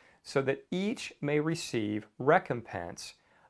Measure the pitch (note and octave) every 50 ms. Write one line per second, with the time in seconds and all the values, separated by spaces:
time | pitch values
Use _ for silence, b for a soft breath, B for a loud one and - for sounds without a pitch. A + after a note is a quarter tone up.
0 | b b b b b - - C#3+ B2+ A#2+ C3+ - - _ - F3+ F#3+ G#3 A#3 -
1 | - - - _ - C#3+ D3 D3+ D3 D#3+ E3 D#3+ - - - A#2+ G#2+ G#2 G#2 G#2+
2 | - - _ _ A#2+ C3+ D#3 A#2+ - - C3 A#2+ A2 - - F#2+ E2+ F2 - -
3 | - - - b b b b b b